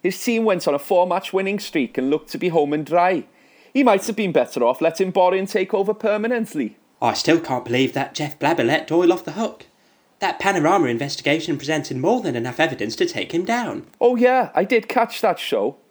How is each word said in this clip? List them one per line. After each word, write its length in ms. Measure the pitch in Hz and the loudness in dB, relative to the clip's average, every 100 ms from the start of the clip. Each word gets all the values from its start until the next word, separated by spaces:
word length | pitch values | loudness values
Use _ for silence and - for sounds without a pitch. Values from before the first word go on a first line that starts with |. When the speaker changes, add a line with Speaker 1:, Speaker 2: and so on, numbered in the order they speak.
Speaker 1:
his 180 | 185 185 | -4 -2
team 240 | - 226 | -2 0
went 220 | 220 180 - | 2 0 0
on 80 | |
a 60 | 190 | -2
four-match 520 | - 180 180 180 - | 2 2 2 0 -2
winning 280 | 190 190 202 | -2 -2 -4
streak 360 | - 160 120 - | -4 -2 -2 -2
and 140 | 131 | 0
looked 200 | 151 - | -2 -2
to 80 | 139 | -4
be 100 | 175 | 0
home 240 | 165 143 | 2 2
and 120 | 151 | -2
dry. 420 | 143 170 180 175 - _ _ _ _ | 0 2 2 0 -6 _ _ _ _
He 120 | 262 | 2
might 200 | 254 196 214 | 4 4 0
have 80 | 220 | -2
been 160 | 196 | 0
better 320 | 151 120 131 | 0 0 0
off 160 | 120 - | 0 2
letting 320 | 165 160 185 | 0 0 0
Borin 360 | 190 180 190 196 | 4 4 2 -2
take 240 | 202 185 | -2 -2
over 220 | 196 196 | -2 -2
permanently. 800 | 208 220 208 226 240 226 156 110 - _ _ | -2 -2 0 -2 -2 -4 -4 -6 -8 _ _
Speaker 2:
I 140 | 120 | -2
still 240 | 104 - 165 | 0 2 2
can't 260 | - 127 | 2 -6
believe 280 | 117 123 131 | -2 0 0
that 240 | 135 139 - | -2 -6 -6
Jeff 200 | 147 - | -8 -2
Blabber 280 | 143 170 | 0 2
let 240 | 120 151 - | 2 0 0
Doyle 240 | 165 175 | 2 4
off 120 | 180 | 2
the 80 | - | -4
hook. 340 | 165 226 - - _ _ _ _ _ | -6 -6 -8 -20 _ _ _ _ _
That 200 | 190 - | -6 -2
Panorama 480 | 196 185 151 196 131 | 0 2 2 4 2
investigation 720 | 117 139 - 143 156 160 143 | 0 -4 -4 0 0 -2 -6
presented 380 | 139 156 143 123 | -2 -4 -4 -2
more 240 | 160 247 | 0 0
than 160 | 185 120 | -2 -4
enough 240 | 123 123 | -4 0
evidence 340 | 160 - 107 | 0 0 -6
to 120 | - 175 | -2 -2
take 280 | 113 92 | -2 -4
him 100 | 165 | -4
down. 440 | 190 240 208 101 - _ | -2 -2 -4 -8 -12 _
Speaker 1:
Oh 140 | 240 | 2
yeah, 380 | 247 247 254 226 | 4 4 4 2
I 80 | - | 0
did 260 | 196 233 202 | 2 0 0
catch 320 | 247 226 - | 0 0 0
that 200 | 208 170 | -2 -2
show. 380 | - 113 107 - _ | -2 -2 -2 -6 _